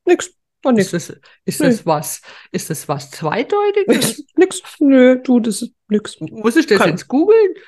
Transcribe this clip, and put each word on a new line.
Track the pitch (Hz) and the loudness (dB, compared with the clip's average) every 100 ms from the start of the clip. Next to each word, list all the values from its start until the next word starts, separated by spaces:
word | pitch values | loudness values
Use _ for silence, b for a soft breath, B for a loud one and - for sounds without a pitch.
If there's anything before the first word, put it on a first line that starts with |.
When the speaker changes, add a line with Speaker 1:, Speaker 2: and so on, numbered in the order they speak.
| - | 0
Speaker 1:
Nix. | 359 - _ _ _ | 0 -2 _ _ _
War | 285 | -2
nix. | 233 190 | 0 0
Speaker 2:
Ist | 170 - | -4 -8
das, | - b b - | -18 b b -12
ist | - | -2
Speaker 1:
Nö. | 294 | 0
Speaker 2:
das | 226 - | 0 0
was, | 151 151 - B B B | -4 -4 -14 B B B
ist | - - | -10 -8
das | 156 - | -10 -6
was | 139 - | -8 -8
Zweideutiges? | - 160 196 285 403 415 403 392 | -8 -6 -4 -4 -2 -2 -2 0
Speaker 1:
Nix. | 240 220 226 - - | 0 0 -6 -10 0
Nix. | 370 - - - | 0 0 -16 -2
Nö, | 285 269 254 254 | 2 6 6 4
du, | 254 247 | 2 0
das | 226 202 | 0 -6
ist | 233 _ _ | -10 _ _
nix. | 208 208 - | -4 -4 -14
Speaker 2:
Muss | 160 226 220 311 | -16 -4 -2 0
ich | 294 | 2
das | 202 | 2
Speaker 1:
Kann | 202 | 2
Speaker 2:
jetzt | 160 - | -2 -4
googeln? | 254 359 453 403 339 | -2 4 4 4 -2